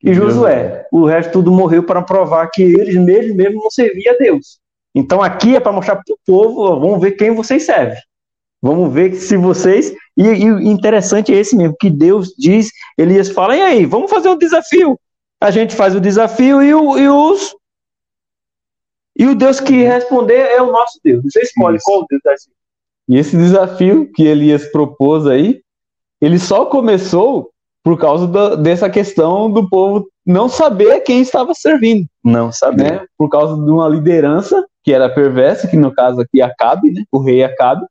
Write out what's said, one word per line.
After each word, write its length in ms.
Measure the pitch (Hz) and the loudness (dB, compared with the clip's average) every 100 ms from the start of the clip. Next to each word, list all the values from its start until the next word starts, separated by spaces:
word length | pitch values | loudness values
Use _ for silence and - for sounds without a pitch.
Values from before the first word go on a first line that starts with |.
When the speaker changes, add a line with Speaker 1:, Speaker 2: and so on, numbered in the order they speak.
Speaker 1:
e 120 | - | 2
Josué. 160 | 185 208 | 2 2
Speaker 2:
Josué. 560 | 240 226 131 92 90 - | 0 0 0 -4 -10 -4
Speaker 1:
O 120 | 165 | 0
resto 280 | 156 165 170 | 2 0 -2
tudo 180 | 185 175 | 0 2
morreu 320 | 185 185 165 | 2 2 0
pra 200 | 170 180 | 0 -4
provar 460 | 180 190 170 160 165 | -2 -2 0 -2 -2
que 140 | 196 | 0
eles 340 | 185 175 220 185 | 2 2 2 0
mesmos, 400 | 180 196 226 196 | 2 2 0 -2
mesmo 260 | 196 214 | -2 -2
não 80 | 220 | -6
serviam 440 | - 233 185 202 | -2 -2 0 0
a 40 | 247 | 2
Deus. 420 | 247 - - _ _ _ _ | 2 -2 -6 _ _ _ _
Então 280 | 139 135 185 | -6 -2 0
aqui 340 | 190 185 220 262 | -2 0 0 2
é 40 | |
pra 120 | 247 | 0
mostrar 240 | 202 185 196 | -4 -4 -6
pro 220 | - 427 | -6 -10
povo, 360 | - 185 220 254 | 0 2 2 0
ó, 180 | 196 156 | -2 0
"Vamos 220 | 156 202 | 0 0
ver 120 | 190 | -2
quem 220 | 196 208 | -2 -2
vocês 300 | 226 226 269 | -2 -2 -4
servem. 340 | 311 220 120 113 _ _ _ _ _ _ | 0 -2 -2 -6 _ _ _ _ _ _
Vamos 300 | 123 160 175 | -4 0 0
ver 220 | 131 185 | 0 -2
se 220 | 185 - 202 | -2 -2 0
vocês." 560 | 180 - 185 196 - - _ - | 0 0 2 0 -2 -8 _ 0
E, 60 | |
e 280 | 202 214 214 | 2 2 2
o 100 | 208 | 0
interessante 720 | 202 208 208 220 190 202 208 | 0 0 0 0 0 -2 0
é 40 | 392 | 0
esse 200 | 415 233 | 2 0
mesmo, 200 | 170 151 | 0 0
que 120 | 202 | -2
Deus 420 | 147 160 208 185 - | 2 2 2 -2 -2
diz, 320 | 208 208 220 - - - | 0 2 0 -8 -16 -2
Elias 320 | 165 196 190 | 0 2 0
fala, 280 | 196 185 277 | -2 -2 0
"E 40 | |
aí, 240 | 381 254 156 | 2 2 2
vamos 240 | 208 392 | -2 -2
fazer 180 | 415 349 | -2 0
um 100 | 359 | 0
desafio." 600 | 330 330 339 359 349 254 _ _ _ _ | 0 0 0 0 2 -2 _ _ _ _
A 100 | 202 | -2
gente 240 | 196 226 | 0 -2
faz 200 | - 196 | 0 0
o 60 | 190 | 0
desafio 600 | 190 202 226 226 262 277 | 0 0 -2 0 2 4
e 100 | 285 | 4
o, 240 | 311 302 269 | 2 2 2
e 100 | 277 | 2
os, 460 | 285 311 392 - - _ _ _ _ _ _ _ _ _ _ _ _ _ _ _ - | 2 2 0 -4 -14 _ _ _ _ _ _ _ _ _ _ _ _ _ _ _ -2
e 80 | 247 | 0
o 80 | |
Deus 260 | 269 262 269 | 2 2 0
que 220 | 269 262 | 0 2
responder 680 | 240 247 247 254 220 240 269 | 2 0 0 -2 2 2 2
é 100 | 240 | 0
o 100 | 247 | 0
nosso 260 | 233 240 - | 0 -2 -2
Deus. 180 | 320 120 | 0 0
Você 160 | - - | 0 -2
escolhe 360 | - - 180 165 | -2 -2 0 0
Speaker 2:
Isso. 80 | |
Speaker 1:
qual 220 | 180 202 156 | 0 -2 -2
Deus 140 | 139 | -4
vai 140 | 147 139 | -2 -4
ser. 120 | _ _ _ _ _ _ - | _ _ _ _ _ _ -2
Speaker 2:
E 100 | 127 | 0
esse 180 | 151 170 | 2 2
desafio 720 | 175 190 185 185 185 196 147 | 2 2 0 0 2 2 0
que 120 | - | 0
Elias 420 | 156 151 147 147 147 | 2 2 2 0 -2
propôs 540 | 156 143 123 139 156 147 | -4 -4 -2 0 0 0
aí, 340 | 131 175 269 _ _ _ _ _ _ | 0 0 -2 _ _ _ _ _ _
ele 180 | 147 175 | 0 0
só 260 | 180 202 277 | 0 -2 0
começou 840 | 277 233 190 185 175 226 262 131 _ _ _ - | -2 0 -2 0 0 0 -2 -8 _ _ _ -2
por 100 | 160 | 0
causa 300 | 151 151 175 | 0 0 -2
da, 300 | 185 208 - | 0 0 0
dessa 340 | 151 175 202 | 0 0 -2
questão 580 | 185 190 - 160 190 220 | -2 -4 -2 -2 0 -2
do 220 | 196 185 | -2 0
povo 380 | 190 190 202 196 _ - | 0 0 -2 -6 _ -2
não 220 | 180 240 | 0 0
saber 540 | - 311 196 208 381 | 0 -2 2 2 2
quem 180 | - 247 | 0 0
estava 340 | 254 240 262 | 0 -2 -4
servindo. 540 | 339 - 311 226 220 165 _ | -4 0 0 2 0 -4 _
Speaker 1:
Não 260 | 117 117 117 | -2 0 -2
saber. 320 | 117 131 123 | -4 -2 0
Speaker 2:
Né? 240 | 139 180 190 _ | -2 -4 -12 _
Por 120 | 151 | -2
causa 260 | 147 156 156 | 0 -2 -2
de 60 | 151 | 0
uma 180 | 160 160 | 0 2
liderança 800 | 156 156 170 143 156 196 392 381 _ | 0 0 0 0 -2 -2 -2 -4 _
que 100 | - | -2
era 160 | 135 127 | 0 0
perversa, 600 | 131 139 127 135 143 180 | 0 0 2 0 0 -2
que 80 | 170 | 0
no 180 | 139 | 0
caso 260 | - 127 127 | 0 -2 0
aqui 220 | 120 131 | -2 0
Acabe, 480 | 123 - 117 160 196 | 0 -2 -2 0 -2
né? 140 | 180 208 | -2 -6
O 80 | 135 | -4
rei 240 | 135 127 | 0 0
Acabe 420 | 131 - 127 147 370 | 0 0 -2 -2 -6